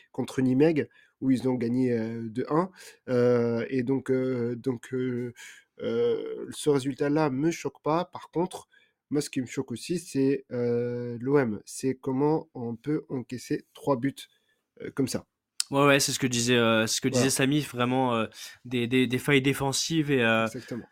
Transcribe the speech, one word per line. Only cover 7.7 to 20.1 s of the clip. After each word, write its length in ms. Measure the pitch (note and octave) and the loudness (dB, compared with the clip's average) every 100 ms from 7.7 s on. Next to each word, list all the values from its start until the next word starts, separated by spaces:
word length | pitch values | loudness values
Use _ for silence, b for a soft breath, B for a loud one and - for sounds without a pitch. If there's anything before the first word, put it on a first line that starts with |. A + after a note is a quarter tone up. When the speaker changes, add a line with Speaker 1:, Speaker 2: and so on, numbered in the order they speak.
| - | -6
Speaker 1:
pas. 220 | D3 D#3+ | -2 -2
Par 260 | F3+ - - | -2 -10 -8
contre, 380 | D#3 F3+ - - b b b - | -4 -4 -6 -18 b b b -6
moi, 120 | C#3+ | -4
ce 80 | C#3+ | -4
qui 140 | - | -4
me 40 | B2 | -6
choque 260 | - C3 | -6 -6
aussi, 260 | A#2 - F3 | -6 -6 -6
c'est, 480 | - C3+ C3+ C#3 - | -4 0 2 0 -4
euh, 640 | B2 A#2+ A#2+ A#2+ A#2+ A#2+ A#2+ | -4 -2 0 -2 -6 -8 -6
l'O 180 | B2 C#3+ | 2 2
M. 220 | B2 G2+ - | 2 -2 -8
C'est 280 | - C3+ | -6 -4
comment 540 | C3 - C3 D3 D#3+ - | -4 -4 0 2 0 -2
on 220 | C3 A#2 A2+ | -10 -8 -8
peut 280 | C#3+ D#3 - | -4 -4 -4
encaisser 560 | C3 A#2+ A#2+ - D3 - | -8 -8 -10 -6 -6 -8
trois 240 | - - C3 | -6 -2 0
buts, 160 | C3+ - - _ _ _ _ - | 0 -4 -14 _ _ _ _ -16
euh, 100 | - | -8
comme 140 | - C3 | -2 -2
ça. 180 | F#2+ - _ _ - - | -2 -8 _ _ -10 -2
Speaker 2:
Ouais, 160 | C#3 C#3+ | 4 6
ouais, 140 | C#3 | 6
c'est 120 | C3+ | 4
ce 60 | B2+ | 0
que 80 | C3 | 0
disait, 300 | A#2+ A#2 B2 | 0 2 4
euh, 300 | A2+ A2+ A2 | 4 4 2
ce 140 | - | 0
que 60 | C3 | 0
Speaker 1:
Voilà. 160 | B2+ | 2
Speaker 2:
disait 120 | C3+ C3 | 2 4
Samy, 240 | C3+ D3+ | 2 2
vraiment, 540 | C#3 A#2+ B2 C3 C3 | -2 -2 0 2 2
euh, 120 | A#2 G#2+ B B B | 0 -2 B B B
des, 220 | B2 B2 A#2 | -6 -2 2
des, 200 | C3 B2 | 2 2
des 120 | B2 | 0
failles 240 | - C#3+ | 4 4
défensives 680 | C3+ C3+ C#3 C3 - E3 D3 | 4 0 -2 -2 -2 0 2